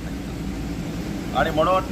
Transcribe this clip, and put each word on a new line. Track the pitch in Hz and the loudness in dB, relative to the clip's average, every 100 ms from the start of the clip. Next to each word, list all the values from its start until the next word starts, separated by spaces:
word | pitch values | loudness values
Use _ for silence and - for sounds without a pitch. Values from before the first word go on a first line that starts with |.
नाही. | - - - - - - - - - - - - - - | -4 -4 -4 -4 -4 -4 -4 -2 -2 -4 -2 -2 0 2
आणि | 156 | 2
म्हणून | 156 170 185 - | 4 4 4 2